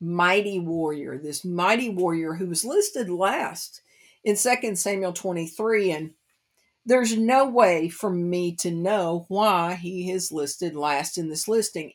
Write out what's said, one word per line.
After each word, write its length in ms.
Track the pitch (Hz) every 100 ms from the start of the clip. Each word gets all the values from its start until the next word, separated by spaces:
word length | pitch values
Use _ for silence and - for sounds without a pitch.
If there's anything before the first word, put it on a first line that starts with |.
mighty 580 | 170 175 180 196 202 190
warrior, 580 | 165 165 156 147 139 135
this 280 | 151 143 180
mighty 420 | 175 185 233 247
warrior 460 | 185 180 165 160
who 140 | 165 185
was 180 | 165 226
listed 440 | 381 415 262 190
last 720 | 175 196 294 - 170 - - _ _ _ _ 214
in 100 | 202
Second 420 | 247 240 240 185
Samuel 360 | - 196 185
twenty-three? 760 | 170 190 175 165 - 220 214 190
And 200 | 156 160 - _ _ _ _ _ _ 226
there's 320 | 254 226 220
no 280 | 226 262 269
way 440 | 240 196 165 165
for 200 | - 208
me 460 | 175 175 180 175 170
to 160 | 180
know 540 | 170 180 208 170 170 170
why 460 | 196 214 180 170
he 360 | 180 175 185 180
is 220 | 185 170
listed 420 | 156 143 - 170
last 440 | 151 147 143 160 180
in 100 | 160
this 220 | 156 -
listing. 420 | 220 214 170 151